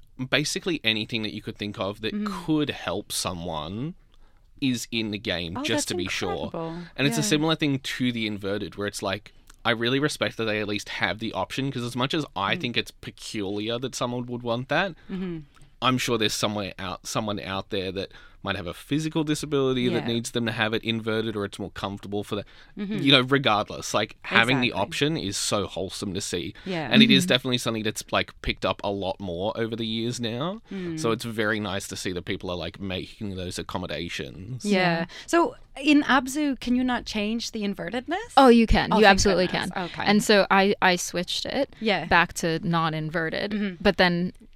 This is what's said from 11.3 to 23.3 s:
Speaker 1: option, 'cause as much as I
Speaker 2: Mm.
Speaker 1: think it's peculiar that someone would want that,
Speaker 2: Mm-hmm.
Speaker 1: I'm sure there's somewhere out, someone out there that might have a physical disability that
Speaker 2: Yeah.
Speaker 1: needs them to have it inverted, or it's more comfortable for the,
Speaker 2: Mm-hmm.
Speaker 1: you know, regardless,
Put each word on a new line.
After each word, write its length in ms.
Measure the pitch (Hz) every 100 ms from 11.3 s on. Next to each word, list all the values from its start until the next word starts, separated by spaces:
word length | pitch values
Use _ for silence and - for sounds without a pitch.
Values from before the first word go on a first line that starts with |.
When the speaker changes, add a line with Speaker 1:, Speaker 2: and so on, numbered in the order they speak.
Speaker 1:
option, 380 | 92 - - 135
'cause 100 | 127
as 140 | 120 120
much 160 | 127
as 140 | 160 - 92
I 180 | 98 202
Speaker 2:
Mm. 40 |
Speaker 1:
think 160 | 123 110
it's 140 | -
peculiar 880 | - 123 - - 110 95 104 107 120
that 160 | 131
someone 320 | - 123 123 123
would 160 | 120
want 260 | 120 120 127
that, 260 | 151 190 - -
Speaker 2:
Mm-hmm. 280 | 185 185 165 143 - - -
Speaker 1:
I'm 140 | 123 127
sure 220 | - 113
there's 160 | 104
somewhere 400 | - 107 104 95 -
out, 280 | 95 - -
someone 340 | 123 107 101
out 300 | 92 98 -
there 200 | 101 92
that 200 | 92 - - - -
might 140 | 101 98
have 100 | 85
a 60 |
physical 480 | - - 143 156 160
disability 640 | 151 147 151 143 131 127 123
that 180 | 117 120
Speaker 2:
Yeah. 60 |
Speaker 1:
needs 160 | 117 113
them 160 | 120 113
to 60 |
have 200 | 110 110
it 100 | 110
inverted, 540 | 113 113 110 110 110 104
or 80 |
it's 140 | 101 -
more 120 | 92
comfortable 540 | - 101 101 98 101
for 120 | 98 104
the, 80 | - - - -
Speaker 2:
Mm-hmm. 200 | 202 208
Speaker 1:
you 140 | 139
know, 80 | 135
regardless, 720 | 127